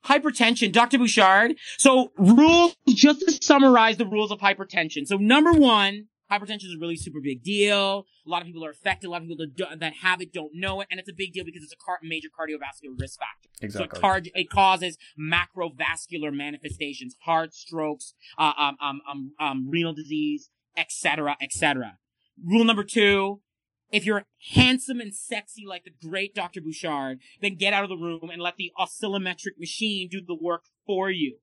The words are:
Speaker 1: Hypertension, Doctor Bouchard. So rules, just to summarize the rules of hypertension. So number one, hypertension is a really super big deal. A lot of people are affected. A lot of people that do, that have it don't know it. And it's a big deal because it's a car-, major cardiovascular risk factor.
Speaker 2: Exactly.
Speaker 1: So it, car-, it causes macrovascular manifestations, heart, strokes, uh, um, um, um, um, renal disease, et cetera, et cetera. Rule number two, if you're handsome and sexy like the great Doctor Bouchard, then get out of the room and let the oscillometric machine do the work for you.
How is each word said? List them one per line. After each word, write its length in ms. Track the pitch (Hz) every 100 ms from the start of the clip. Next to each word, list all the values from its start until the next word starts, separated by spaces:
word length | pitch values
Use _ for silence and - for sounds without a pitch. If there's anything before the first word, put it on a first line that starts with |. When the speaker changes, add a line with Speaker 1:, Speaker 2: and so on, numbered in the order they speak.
| -
Speaker 1:
Hypertension, 640 | 294 294 254 226 240 214
Doctor 280 | 220 247 262
Bouchard. 560 | 240 - 190 196 233 320 - -
So 340 | 269 254 - -
rules, 600 | 190 233 311 339 349 - -
just 320 | 208 294 294
to 220 | 370 302
summarize 540 | - 285 269 240 220 220
the 80 | 208
rules 260 | 214 214
of 80 | -
hypertension. 680 | 202 196 190 180 160 151 143
So 100 | 196
number 360 | 208 277 320
one, 560 | 330 269 220 196 208 214 _ _
hypertension 360 | 202 196 208 190
is 100 | 165
a 40 |
really 180 | 170 170
super 220 | - 147
big 220 | 139 127
deal. 640 | 131 202 208 202 196 196 - _ 151
A 40 |
lot 120 | 175
of 40 | 175
people 160 | 165
are 60 | 160
affected. 380 | 151 196 180 185
A 20 |
lot 120 | 170
of 60 | 165
people 180 | 160 160
that 100 | 135
do, 100 | 175 156
that 180 | 160 143
have 200 | 185 180
it 100 | 175
don't 200 | 180 156
know 280 | 160 190 196
it. 60 | 196
And 80 | 185
it's 100 | 190
a 40 |
big 200 | 175 190
deal 120 | 175 170
because 180 | 180
it's 100 | 151
a 100 | 160
car-, 160 | - 180
major 240 | 160 160 156
cardiovascular 720 | - 156 151 139 - 147 127
risk 200 | 131 -
factor. 300 | 123 - _ -
Speaker 2:
Exactly. 260 | 107 104 160 -
Speaker 1:
So 20 |
it, 40 |
car-, 200 | 196 190 165 185
it 140 | 175
causes 480 | 196 190 185 175 165 - 147
macrovascular 1120 | 156 170 180 185 170 127 143 160 - 170 151
manifestations, 840 | 139 143 147 147 - 143 135 127 _
heart, 320 | - 165 165
strokes, 600 | - - 165 151 151 - _ - -
uh, 160 | 156 147
um, 200 | 143 139
um, 200 | 147 139 139
um, 220 | 139 135 147
um, 300 | 151 131 131
renal 240 | 165 165
disease, 560 | 151 151 151 151 147 - _ _ -
et 140 | -
cetera, 460 | - 160 151 147 143
et 120 | 135
cetera. 440 | - 151 135 113 - _ _ _ _
Rule 220 | 170 220 226
number 180 | 208
two, 580 | 208 233 202 196 196 202 _ _ _ _ _
if 140 | 208 190
you're 160 | 208 - _ - -
handsome 440 | 254 254 262 247
and 140 | 214
sexy 520 | 196 - 214 208 220 202
like 160 | 180
the 80 | 185 131 160
great 240 | 190 196
Doctor 280 | 202 180 190
Bouchard, 580 | 160 156 165 147 135 131 _ _
then 160 | 202 180
get 160 | 196
out 100 | 202
of 60 | 202
the 60 | 185
room 340 | 170 165 165
and 100 | 170
let 140 | 175 170
the 160 | 175 -
oscillometric 800 | 180 - 208 196 185 175 196 -
machine 500 | 170 - 220 196 180
do 100 | 190 175
the 80 |
work 300 | 165 170 220 _ _ -
for 240 | 190 190
you. 260 | 180 143 -